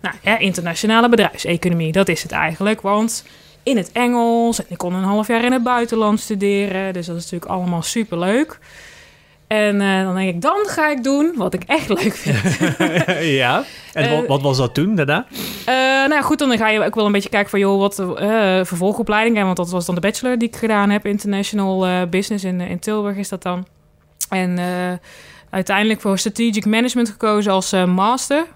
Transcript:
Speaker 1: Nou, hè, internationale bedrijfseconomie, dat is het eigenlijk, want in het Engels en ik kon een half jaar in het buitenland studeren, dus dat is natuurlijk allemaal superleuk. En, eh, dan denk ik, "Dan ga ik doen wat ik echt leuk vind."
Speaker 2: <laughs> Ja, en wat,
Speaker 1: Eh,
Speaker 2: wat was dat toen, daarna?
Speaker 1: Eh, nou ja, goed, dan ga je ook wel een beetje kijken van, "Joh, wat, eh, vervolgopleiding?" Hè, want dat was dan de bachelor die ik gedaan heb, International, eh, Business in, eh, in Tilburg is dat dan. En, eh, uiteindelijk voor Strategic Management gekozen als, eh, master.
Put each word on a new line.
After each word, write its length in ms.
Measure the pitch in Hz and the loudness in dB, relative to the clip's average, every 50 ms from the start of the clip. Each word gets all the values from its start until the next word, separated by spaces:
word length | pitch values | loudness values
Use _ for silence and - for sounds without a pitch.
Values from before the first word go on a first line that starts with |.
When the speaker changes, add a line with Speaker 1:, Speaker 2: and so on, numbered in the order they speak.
Speaker 1:
Nou, 140 | - 185 151 - - | -6 -8 -8 -4 -2
hè, 140 | 196 214 | 0 2
internationale 720 | 226 - 190 175 - 170 170 165 - - 214 220 226 233 240 | 2 2 0 0 -2 -4 -6 -6 -2 0 2 4 4 6 6
bedrijfseconomie, 840 | 233 226 202 165 - - - - 170 165 - 180 170 170 165 160 156 | 6 4 4 2 0 -4 -4 -2 -2 0 0 0 0 0 0 0 2
dat 160 | 190 196 175 | 2 2 2
is 140 | 170 156 - | 2 -2 -4
het 100 | 160 - | -4 -2
eigenlijk, 480 | - 165 160 165 - 190 190 220 214 | 0 0 0 -2 -2 0 -2 -2 0
want 440 | - 196 202 208 220 226 - - - - - - - - - - _ | 0 0 0 2 0 0 -2 -6 -12 -14 -20 -20 -20 -20 -20 -8 _
in 140 | - 277 | 0 0
het 160 | 220 180 - - | 0 0 -2 -2
Engels 640 | 233 247 240 247 240 233 233 233 233 233 233 233 - | 0 0 2 2 2 2 2 2 2 2 2 0 -2
en 80 | - - | -4 -8
ik 100 | 175 170 | -8 -6
kon 160 | - 175 180 | -4 -4 -2
een 80 | 185 190 | 0 0
half 220 | 190 202 214 214 | 2 2 0 0
jaar 180 | - 240 226 226 | 0 0 0 2
in 80 | 247 254 | 2 0
het 100 | 262 233 | 0 2
buitenland 580 | 247 247 240 233 233 240 226 220 208 208 214 | 0 0 0 0 0 0 0 2 2 2 0
studeren, 720 | - - 214 196 202 202 202 196 202 202 190 190 196 190 190 | -2 -4 -4 -2 0 0 2 0 0 -2 -2 -4 -4 -4 -4
dus 140 | 180 170 | -6 -6
dat 100 | 170 170 | -6 -8
is 60 | 170 170 | -8 -8
natuurlijk 280 | - - 175 - - 190 | -8 -10 -10 -6 -6 -6
allemaal 300 | 185 180 180 175 170 165 | -4 -2 -2 -2 -2 -4
superleuk. 760 | - - 233 220 208 - 170 175 185 202 254 302 311 - - - - - - - - - - - - - - _ _ _ _ _ | -4 -2 -4 -4 -2 -4 -2 0 0 2 2 0 0 -4 -20 -20 -20 -20 -20 -20 -20 -20 -20 -20 -20 -20 -20 _ _ _ _ _
En, 340 | _ 214 214 208 208 202 202 | _ 0 2 2 2 2 2
eh, 220 | 202 196 196 190 190 | 2 2 2 2 0
dan 120 | 190 180 | 0 -2
denk 200 | 190 190 190 180 | -2 -2 -2 -2
ik, 60 | 175 170 | 0 0
"Dan 220 | 285 349 403 415 | 0 2 2 0
ga 240 | 403 - - 311 302 | -2 0 0 0 0
ik 120 | 294 269 226 | 0 0 0
doen 280 | 269 269 277 302 330 349 | 0 2 2 2 0 0
wat 180 | 262 185 185 - | -2 -2 -2 -4
ik 80 | 185 - | -4 -2
echt 220 | - 269 320 - - | 0 -2 -2 0 0
leuk 260 | - 339 381 226 196 | -2 0 0 -2 -2
vind." 240 | - - 160 139 113 101 190 143 - 160 175 147 - - 156 | -2 -2 -2 0 0 2 0 0 2 0 -2 0 0 0 0
Speaker 2:
<laughs> 480 | 156 175 165 - 190 151 160 165 139 135 | 2 0 0 0 0 0 0 2 2 2
Ja, 260 | 131 120 135 190 277 - - - - - - | 4 4 2 2 0 -4 -12 -20 -20 -10 -4
en 180 | 151 156 240 240 | -2 0 2 2
wat, 80 | - - | 0 0
Speaker 1:
Eh, 60 | 190 | 0
Speaker 2:
wat 140 | 139 143 139 | 0 0 2
was 140 | 143 131 | 2 2
dat 180 | 127 135 120 - | 2 0 0 0
toen, 200 | - 151 196 220 | 0 0 0 2
daarna? 320 | 185 147 135 147 175 247 - - - - - - - - | 0 2 2 0 -2 -2 -6 -10 -12 -10 -10 -10 -8 -2
Speaker 1:
Eh, 80 | - 254 | 0 0
nou 360 | 262 262 262 262 269 269 277 302 | 2 2 2 2 2 2 2 2
ja, 100 | 294 269 | 0 2
goed, 160 | - 311 - | 0 0 2
dan 180 | 302 269 247 208 | 2 2 2 2
ga 100 | 220 220 | 2 2
je 160 | 214 214 190 | 2 2 0
ook 100 | 170 214 | 0 0
wel 120 | 226 214 | 0 2
een 60 | 208 202 | 2 2
beetje 160 | 202 196 - | 0 0 0
kijken 220 | - 208 202 202 | 0 0 0 0
van, 80 | - 196 | 0 0
"Joh, 200 | 196 196 196 196 | 2 2 2 2
wat, 200 | 196 202 202 - | 2 0 0 -2
eh, 80 | 190 180 - - - 208 220 226 214 190 185 185 185 | -4 -4 -4 -2 -2 0 2 2 2 2 2 2 0
vervolgopleiding?" 720 | 175 185 170 180 196 214 - 233 202 208 208 220 233 233 | -2 -2 -2 0 0 0 0 -2 0 2 2 2 2 2
Hè, 80 | 214 202 | 2 2
want 120 | 185 180 | 0 0
dat 140 | 180 180 170 | 0 -2 -2
was 160 | 180 180 170 | -2 -4 -2
dan 80 | - 185 | -2 -2
de 60 | 175 | 0
bachelor 380 | 160 196 220 - - 254 247 240 | 0 -2 -2 0 -2 -2 0 0
die 100 | 233 226 | 0 -2
ik 80 | - | -2
gedaan 340 | - - 220 220 208 202 202 | -4 -2 0 2 2 2 2
heb, 160 | 208 208 - | 2 0 0
International, 800 | 214 202 208 - 208 202 196 202 - - 208 196 190 190 190 185 | -2 -4 -2 -2 -2 -2 -2 -2 -2 -2 -2 -2 0 0 0 0
eh, 160 | 180 180 180 180 175 | 0 0 0 0 0
Business 340 | 170 185 202 - 220 202 190 | 0 -2 -2 -2 -4 -4 -2
in, 160 | 190 185 180 | -2 -4 -4
eh, 100 | 175 - | -4 -4
in 80 | - 175 | -6 -6
Tilburg 380 | - - 214 214 208 202 202 | -4 -4 -2 -2 -2 -2 -4
is 120 | 196 202 - | -4 -6 -6
dat 140 | - 180 - | -8 -8 -6
dan. 240 | 185 180 180 185 - _ _ _ _ _ _ _ _ _ _ - - | -4 -4 -4 -6 -10 _ _ _ _ _ _ _ _ _ _ -10 -6
En, 300 | - 190 185 180 180 180 | -2 -2 -2 0 -2 -2
eh, 60 | 175 180 180 180 180 180 180 175 _ - - - - - - - - - | -2 -2 -2 -2 -4 -4 -4 -6 _ -16 -20 -20 -20 -20 -20 -20 -18 -8
uiteindelijk 500 | - 190 185 - 202 196 208 220 220 208 | -4 -4 -2 0 0 0 2 0 0 0
voor 180 | - 208 196 185 | 0 -2 -2 0
Strategic 480 | - 220 202 - 233 233 214 220 196 | -2 -4 -2 0 0 0 0 0 0
Management 420 | 214 214 220 233 254 247 247 233 220 | 0 2 2 2 0 0 0 0 -2
gekozen 420 | 208 - - 220 214 208 208 208 190 | -2 -2 0 0 2 2 2 2 2
als, 200 | 190 185 - - | 0 0 0 0
eh, 120 | 190 185 | 2 2
master. 600 | 180 180 185 190 214 247 262 - - 277 294 330 330 - | 2 2 2 2 2 0 0 0 0 0 0 0 -2 -8